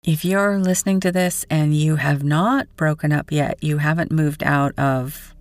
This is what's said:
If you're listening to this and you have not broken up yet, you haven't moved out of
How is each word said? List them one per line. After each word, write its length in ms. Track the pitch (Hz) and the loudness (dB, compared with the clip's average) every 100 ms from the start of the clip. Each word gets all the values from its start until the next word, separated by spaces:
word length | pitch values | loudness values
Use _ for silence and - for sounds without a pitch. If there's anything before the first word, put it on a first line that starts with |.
If 220 | - 156 | 0 -2
you're 340 | 175 196 202 196 | 0 0 2 2
listening 400 | 185 180 - 190 | 0 0 0 0
to 120 | 185 | 0
this 320 | 180 180 - - | 0 -2 -2 -2
and 260 | 156 151 151 | 0 2 2
you 200 | 151 156 | 2 0
have 280 | 143 139 | 0 0
not 500 | 143 151 196 269 - - | 0 2 2 0 -2 -2
broken 360 | 156 151 151 | -2 0 0
up 180 | 151 147 | -2 0
yet, 320 | 151 143 - | -2 -2 -2
you 140 | 156 147 | -2 0
haven't 340 | 151 160 - | 0 0 0
moved 320 | 156 151 143 | 0 0 0
out 300 | - 143 139 - | -2 0 0 0
of 560 | 139 131 127 - - - | -2 -2 -4 -12 -20 -20